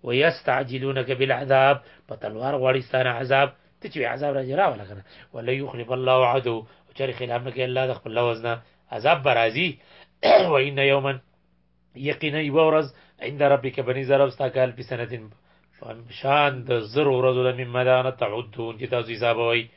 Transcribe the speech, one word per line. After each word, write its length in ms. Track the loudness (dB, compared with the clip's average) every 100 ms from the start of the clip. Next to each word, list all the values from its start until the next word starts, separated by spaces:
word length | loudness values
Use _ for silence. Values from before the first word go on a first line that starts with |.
ويستعجلونك 1080 | -2 2 2 0 -2 -2 -2 -6 -4 -4 -4
بالعذاب، 640 | -2 0 -2 2 4 6 4 -2 -20 _
په 60 | -12
تلوار 380 | -10 -6 -4 0
غواړي 220 | 0 0
ستانه 300 | -2 -2 0
عذاب. 380 | -2 0 2 2 -2 _ _
ته 80 | -14
چې 100 | -6
عذاب 300 | -4 -2 -4
راځي، 200 | -4 -4
راوله 300 | 0 0 -2
کنه. 180 | -12 -18 -20 -20 -18
ولن 220 | -10 -6
يخلف 380 | -4 -6 -10 -6
الله 260 | -4 2 4
وعده، 320 | 4 2 -2
او 420 | -6 -8 _ _
چېرې 180 | -8 -8 -6
خلاف 240 | -6 -6
نه 80 | -6
کوي 140 | -6
الله 220 | -4 -2 -2
د 80 |
خپل 160 | -4 -6
لوز 280 | -2 0 -2 -4
نه، 160 | -6 -10 _ _
عذاب 300 | -2 0 2
به 120 | 4
راځي. 340 | 4 2 0 -4 -6 _ -20 -20 _
<clears throat> 280 | 6 6 6
وإن 260 | 2 0 2
يوما، 420 | 4 4 0 -6 _ _ _ _ _ _ _ -10
یقینا 440 | -6 -4 -4 -4
یوه 220 | 0 4 4
ورځ، 180 | 4 0 -10 _ _
عند 220 | -12 0
ربك، 380 | 4 4 2 -4
په 120 | -4
نزد 200 | -4 2
رب 160 | 4 4
ستا، 200 | 2 -4
كألف 320 | 0 0 -2
سنة، 320 | -10 -8 -8 -10 -14 -20 _ _ _ _ -16 -16 -16
شان 540 | -8 0 2 2 -2
د 60 | -4 -4
زرو 340 | -2 0 0 2
ورځو 220 | 2 2 0
ده، 60 | -2
مما، 200 | -4 0
دا 180 | 4 4
نه، 80 | 2
تعدون، 680 | -2 -4 -4 -8 -10 -10 -8
چې 120 | -4
تاسو 220 | -4 -4
حسابوئ. 540 | -2 0 0 2 0 -2